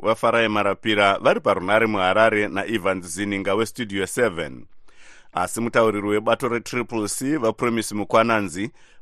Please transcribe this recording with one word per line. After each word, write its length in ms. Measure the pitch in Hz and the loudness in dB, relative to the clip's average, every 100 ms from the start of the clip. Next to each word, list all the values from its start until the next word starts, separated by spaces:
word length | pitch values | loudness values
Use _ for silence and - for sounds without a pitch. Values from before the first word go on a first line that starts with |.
vaFarai 460 | 101 110 120 117 113 | -2 0 2 2 2
Marapira 720 | 104 101 95 110 104 101 92 | 2 0 -2 0 4 4 4
vari 220 | 117 208 | 2 2
parunare 460 | 147 92 90 107 113 | 2 0 4 4 4
muHarare 600 | 104 92 95 113 107 104 | 2 2 4 4 4 -2
naEvans 580 | 95 92 113 92 95 87 | -4 -4 -2 -2 -2 -4
Zininga 480 | 82 101 101 98 | -6 -4 -4 -2
weStudio 520 | 98 110 - 113 98 95 | -2 -2 -6 -6 -4 -4
seven. 600 | - 117 82 76 64 - - - - - - - | 0 0 -2 -8 -10 -18 -20 -20 -20 -20 -20 -10
Asi 280 | - 92 - | -4 -4 -2
mutauriri 480 | 117 120 113 104 101 | 0 2 2 2 0
webato 400 | 104 110 113 123 | 0 0 0 0
retriple 600 | 117 - 123 117 117 104 | -4 -4 -6 -4 -4 -4
C 280 | - 131 151 | -4 -4 -2
vaPromise 580 | - 110 123 113 107 | -2 -2 -2 -2 -4
Mukwananzi 760 | 104 98 113 117 110 98 82 98 - - - | -6 0 2 4 2 -2 -6 -8 -10 -20 -6